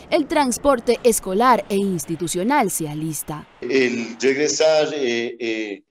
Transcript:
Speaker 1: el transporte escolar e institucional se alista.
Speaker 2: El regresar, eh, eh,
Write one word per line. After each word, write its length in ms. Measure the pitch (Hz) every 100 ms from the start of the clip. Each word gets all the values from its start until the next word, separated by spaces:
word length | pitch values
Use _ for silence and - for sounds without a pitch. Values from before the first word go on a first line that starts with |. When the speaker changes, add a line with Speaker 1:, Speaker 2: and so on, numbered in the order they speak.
| -
Speaker 1:
el 160 | 339 277
transporte 720 | 311 262 226 285 262 - 226
escolar 600 | 247 220 - 185 240 165 -
e 80 | 196
institucional 920 | 202 180 - 160 170 180 202 285 214
se 180 | - 156
alista. 600 | 151 156 151 - 151 - _
Speaker 2:
El 580 | 120 135 127 117 113 -
regresar, 680 | 123 135 147 - 156 156 147
eh, 420 | 143 127 117 117 -
eh, 440 | 120 113 107 95 _